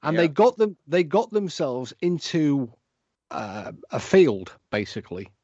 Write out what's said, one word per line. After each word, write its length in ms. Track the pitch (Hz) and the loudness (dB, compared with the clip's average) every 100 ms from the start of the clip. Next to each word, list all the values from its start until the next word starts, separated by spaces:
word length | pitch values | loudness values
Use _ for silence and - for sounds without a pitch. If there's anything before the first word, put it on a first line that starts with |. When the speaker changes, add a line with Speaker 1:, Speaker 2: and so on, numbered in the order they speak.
Speaker 1:
and 120 | 147 | -4
Speaker 2:
Yeah. 80 | 170 | 0
Speaker 1:
they 60 | 170 | 2
got 280 | 147 240 233 | 4 4 4
them, 220 | 214 175 139 | -2 -2 -2
they 160 | 180 | 0
got 260 | 156 190 - | 2 0 0
themselves 640 | 214 190 - 143 127 123 - | -2 -4 -4 -4 -4 -8 -4
into, 720 | 175 170 - 165 151 143 120 - _ _ _ _ - | -2 -2 -2 0 2 2 -2 -10 _ _ _ _ -12
uh, 420 | - 107 101 98 - - | -10 -8 -10 -12 -14 -10
a 100 | - | -8
field, 500 | - 190 160 98 92 - - | 4 6 6 4 -6 -18 -8
basically, 580 | 107 101 107 - 92 101 _ | -6 -6 -10 -12 -12 -14 _